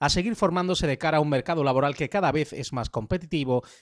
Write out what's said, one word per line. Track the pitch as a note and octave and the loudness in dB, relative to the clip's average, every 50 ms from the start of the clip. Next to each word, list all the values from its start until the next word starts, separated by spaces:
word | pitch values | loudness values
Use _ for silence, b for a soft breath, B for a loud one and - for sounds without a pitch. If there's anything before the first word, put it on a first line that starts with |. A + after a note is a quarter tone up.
a | C#3+ D3 | 0 0
seguir | - F#3 F3+ A#3 A3+ | 0 0 0 -2 0
formándose | - G#3+ F#3 E3+ F3+ F3+ F3+ F3+ - - D#3 | 0 0 2 2 0 0 0 0 0 0 0
de | C3+ - | -2 0
cara | - D#3+ D#3 D3+ | 0 2 2 2
a | |
un | D3+ D3+ | 2 2
mercado | C#3+ C3 A#2+ - E3+ E3 C#3+ | 2 0 0 0 0 0 2
laboral | C#3 B2+ C3+ C#3 C#3+ C#3+ | 2 2 2 2 2 0
que | - D#3 B2+ | -2 -6 -2
cada | - G3+ F#3+ D3+ C3+ | 0 2 2 2 2
vez | D#3 D3+ - - | 0 -2 -2 -4
es | - C3 - - | -10 -10 -6 -6
más | B2+ A2+ - | -6 -6 -4
competitivo | - - A2+ - F3+ F3+ F3 D#3+ - D#3 C#3 B2+ B2+ B2 B B B B | -4 -6 -2 -2 -4 -4 -2 -2 -2 -2 0 2 0 0 B B B B